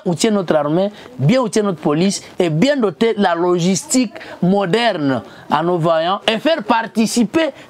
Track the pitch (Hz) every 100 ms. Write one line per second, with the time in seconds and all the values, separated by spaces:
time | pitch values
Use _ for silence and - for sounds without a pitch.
0 | 185 170 226 202 175 156 147 165 196 208
1 | - - 139 254 233 220 202 165 165 151
2 | 190 - - - 180 151 262 285 208 -
3 | 226 214 202 170 180 180 170 190 - 262
4 | 240 - - - 175 202 190 220 240 185
5 | 139 127 - - - 143 170 180 165 160
6 | 165 202 - 220 302 320 - 233 220 -
7 | 214 233 214 320 311 - -